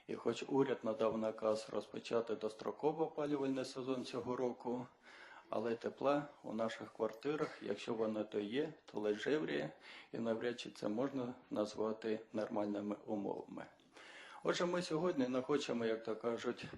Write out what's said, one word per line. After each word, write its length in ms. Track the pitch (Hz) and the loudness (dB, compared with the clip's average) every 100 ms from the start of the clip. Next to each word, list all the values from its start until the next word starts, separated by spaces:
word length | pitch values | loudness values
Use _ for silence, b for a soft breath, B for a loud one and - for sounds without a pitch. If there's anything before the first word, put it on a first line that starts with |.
| B | B
І 80 | |
хоч 300 | 110 - 117 - | -2 0 0 2
уряд 300 | 139 135 117 | 4 6 4
надав 360 | 110 107 113 110 | 0 2 4 4
наказ 500 | 110 107 110 107 - | 0 2 4 2 0
розпочати 640 | 107 - 113 - 117 113 | -6 -4 -8 0 0 2
достроково 680 | 104 107 - 104 101 147 160 | 0 -2 -4 -6 0 0 2
опалювальний 600 | 156 - 147 143 135 131 | 0 0 0 2 2 0
сезон 400 | 127 135 127 131 | -2 -4 -2 -2
цього 320 | 120 131 117 123 | -2 -4 -2 0
року, 500 | 123 120 123 123 127 - B B B B B | 0 0 -2 -4 -4 -12 B B B B B
але 260 | - 113 | 0 2
тепла 540 | 117 107 - 131 143 147 - | 0 -2 2 4 4 2 -8
у 100 | - | -6
наших 400 | 110 110 - 107 | 0 0 -2 -8
квартирах, 640 | - 110 - 139 151 151 - | -2 -2 0 -2 0 -2 -4
якщо 320 | 107 104 - | -4 -2 -2
воно 300 | 113 110 107 | 0 0 0
то 160 | 107 107 | 0 0
є, 320 | 101 120 160 151 - | 0 0 0 -4 -8
то 140 | 107 | 0
лише 300 | 104 104 - | 2 2 2
жевріє, 400 | 151 156 143 151 - B B B | 2 2 0 -2 -6 B B B
і 60 | 117 | -2
навряд 420 | 113 110 120 120 | 0 0 0 -2
чи 100 | - | -6
це 180 | - 110 | -4 -2
можна 460 | 107 139 135 123 123 - | 2 0 0 -4 -6 -4
назвати 680 | - 104 - 110 107 113 110 - | 0 0 0 0 0 0 -2 -2
нормальними 640 | 110 104 110 104 101 104 104 - | -2 -2 0 0 0 -2 -4 -4
умовами. 600 | 107 98 - - - - - - B B B B B | -2 -2 -4 -6 -10 -12 -16 -20 B B B B B
Отже, 240 | - 175 180 | 0 2 2
ми 160 | 180 | 2
сьогодні 460 | 175 156 180 160 127 | 2 2 2 4 2
не 140 | 127 | 2
хочемо, 420 | 127 147 147 120 | 4 2 2 2
як 180 | 113 110 | 2 2
то 140 | - 107 | 0 -2
кажуть, 500 | 120 117 120 117 - | 0 0 0 -2 -4